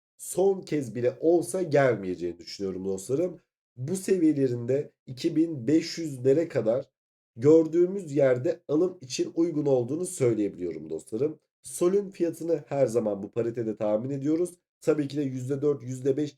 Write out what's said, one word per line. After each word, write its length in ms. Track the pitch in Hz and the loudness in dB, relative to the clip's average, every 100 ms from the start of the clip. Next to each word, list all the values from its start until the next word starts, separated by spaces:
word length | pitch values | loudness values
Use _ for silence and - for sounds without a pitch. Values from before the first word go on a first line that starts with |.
| _ _ | _ _
son 420 | - 175 196 190 | -8 0 2 0
kez 340 | - 151 120 | -2 -4 -4
bile 240 | 110 123 - | -2 -2 2
olsa 420 | 156 175 - 185 | 4 4 2 -4
gelmeyeceğini 760 | 170 143 131 104 95 85 85 82 | 2 4 4 2 -2 -4 -6 -6
düşünüyorum 460 | - - 95 92 | -14 -8 -6 -4
dostlarım. 560 | 95 95 - 139 175 160 _ _ _ 123 | -4 -6 -2 -2 -2 -6 _ _ _ -10
Bu 200 | 127 190 | -6 -4
seviyelerinde 960 | 208 190 156 143 135 120 120 139 - _ - | 0 2 4 4 0 0 -2 -2 -2 _ -16
iki 300 | 123 165 156 | -6 -2 0
bin 300 | 165 147 113 | 0 -2 0
beş 320 | 160 165 - | 0 0 -6
yüzlere 500 | 160 131 131 143 170 | -8 -2 2 2 2
kadar 400 | 131 107 123 - _ _ _ _ 117 | -2 0 -2 -4 _ _ _ _ 2
gördüğümüz 800 | 139 160 156 165 180 196 160 143 | 6 8 6 2 2 0 -4 2
yerde 440 | 135 123 127 - - | 4 4 0 -6 -2
alım 300 | 151 190 185 | 0 0 -2
için 320 | 123 - 175 | -10 -6 -4
uygun 320 | 165 170 151 143 | 0 0 0 2
olduğunu 400 | 127 117 156 180 | 2 2 -4 -6
söyleyebiliyorum 840 | - 123 107 98 82 87 78 78 | 0 2 2 0 -2 -8 -8 -8
dostlarım. 480 | 80 - 110 151 156 _ _ | -10 -8 -4 -4 -4 _ _
Sol'ün 480 | - - 175 196 196 | -16 -2 2 2 -2
fiyatını 540 | - 170 165 165 156 - | -2 -4 -2 -2 -2 -2
her 180 | 139 123 | 0 2
zaman 360 | 117 107 98 | 2 0 -2
bu 80 | 98 | -4
paritede 460 | 117 117 117 110 104 | -4 -4 -4 -6 -2
tahmin 340 | 107 110 131 | 0 0 -2
ediyoruz. 400 | 139 139 160 175 - _ _ | -4 -2 0 -2 -6 _ _
Tabii 280 | - 151 139 | 0 0 0
ki 80 | 143 | -4
de 60 | |
yüzde 400 | 139 131 127 143 | -4 -4 -4 0
dört, 200 | 147 139 | 0 0
yüzde 340 | 123 127 135 135 | -4 -4 0 0
beş 200 | 147 | -2